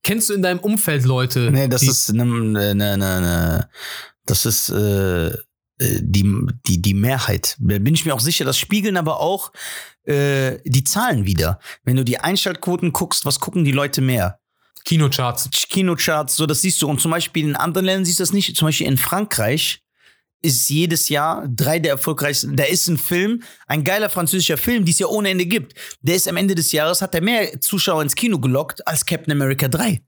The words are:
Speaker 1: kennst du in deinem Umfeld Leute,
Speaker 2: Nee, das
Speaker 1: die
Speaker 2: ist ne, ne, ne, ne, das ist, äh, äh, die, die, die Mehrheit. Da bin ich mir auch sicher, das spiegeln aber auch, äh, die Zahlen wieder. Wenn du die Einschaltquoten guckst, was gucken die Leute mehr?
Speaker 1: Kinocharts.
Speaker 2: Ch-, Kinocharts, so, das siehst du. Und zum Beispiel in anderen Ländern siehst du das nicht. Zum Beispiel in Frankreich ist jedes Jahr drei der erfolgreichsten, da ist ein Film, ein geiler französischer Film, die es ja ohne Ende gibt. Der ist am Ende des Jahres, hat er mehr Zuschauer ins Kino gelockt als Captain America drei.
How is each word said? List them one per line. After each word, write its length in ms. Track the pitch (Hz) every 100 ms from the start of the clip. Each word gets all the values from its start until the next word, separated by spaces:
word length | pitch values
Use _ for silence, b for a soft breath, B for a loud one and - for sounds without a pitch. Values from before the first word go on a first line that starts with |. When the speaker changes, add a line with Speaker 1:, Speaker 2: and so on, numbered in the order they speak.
Speaker 1:
kennst 260 | - 220 214
du 40 |
in 80 | 202
deinem 180 | 185 180
Umfeld 460 | 208 214 - 147 127
Leute, 460 | 131 127 123 120
Speaker 2:
Nee, 160 | 135 139
das 140 | 123
Speaker 1:
die 60 | 135
Speaker 2:
ist 240 | 127 -
ne, 120 | 107 120
ne, 500 | 117 110 104 101 101
ne, 220 | 104 98
ne, 720 | 95 92 87 85 82 80 - B B B B _ -
das 200 | 98 120
ist, 240 | 104 -
äh, 580 | - 104 101 95 87 82
äh, 60 | - - _ _ _
die, 460 | - 98 - 98 98 98 - 127 -
die, 140 | 92
die 120 | 98
Mehrheit. 600 | 98 113 131 113 90 - -
Da 180 | 107 101
bin 140 | 113
ich 120 | 156 160
mir 80 |
auch 60 | 131
sicher, 240 | 139 165 135
das 120 | 135
spiegeln 400 | - 208 208 185
aber 220 | 156 -
auch, 320 | 156 196 - B B B B B
äh, 540 | - 143 143 139 131 - -
die 180 | 131
Zahlen 420 | 139 202 247 131 98
wieder. 340 | 90 80 98 B B
Wenn 120 | - 131
du 80 |
die 160 | 120 123
Einschaltquoten 720 | 151 196 196 170 - 175 175
guckst, 340 | - 170 - 143
was 140 | -
gucken 240 | - 180
die 80 | 147
Leute 300 | 139 143 143
mehr? 380 | 131 123 90 - _ B B B -
Speaker 1:
Kinocharts. 640 | 165 147 135 123 - 135
Speaker 2:
Ch-, 180 | - -
Kinocharts, 680 | 190 185 170 - 156 139 -
so, 100 | 156
das 160 | 151
siehst 200 | 185 -
du. 60 | 147
Und 100 | 139
zum 120 | 165
Beispiel 360 | 165 165 165 151
in 80 | 143
anderen 300 | 165 175 185
Ländern 200 | 190 180
siehst 140 | 180
du 40 |
das 100 | 185
nicht. 220 | 202 190 170
Zum 100 | 156
Beispiel 200 | 151 -
in 100 | 131
Frankreich 840 | - 180 208 - 107 156 - - _ b b b b _
ist 280 | 165 127 -
jedes 400 | 147 175 165 -
Jahr 360 | 147 156 - -
drei 300 | 120 139 165
der 120 | 156
erfolgreichsten, 640 | 135 160 147 143 139 143 139
da 80 |
ist 240 | 143 180 -
ein 100 | 160
Film, 460 | - 175 202 233 B B -
ein 160 | 147
geiler 260 | 151 202 214
französischer 460 | 185 165 185 - 151
Film, 280 | - 240 175
die 60 |
es 80 | -
ja 80 | 233
ohne 220 | 214 202
Ende 160 | 185 180
gibt. 280 | 226 135 B B B
Der 140 | 131 180
ist 140 | 185
am 80 | 170
Ende 180 | 196 175
des 160 | 151
Jahres, 300 | 151 156 180
hat 120 | 190
er 80 | 170
mehr 380 | 190 240 175 -
Zuschauer 420 | - 196 196 160
ins 140 | 147 -
Kino 240 | 240 170
gelockt 480 | 127 131 156 - -
als 180 | 160 -
Captain 280 | 165 160
America 340 | 143 135 135 139
drei. 340 | 151 240 151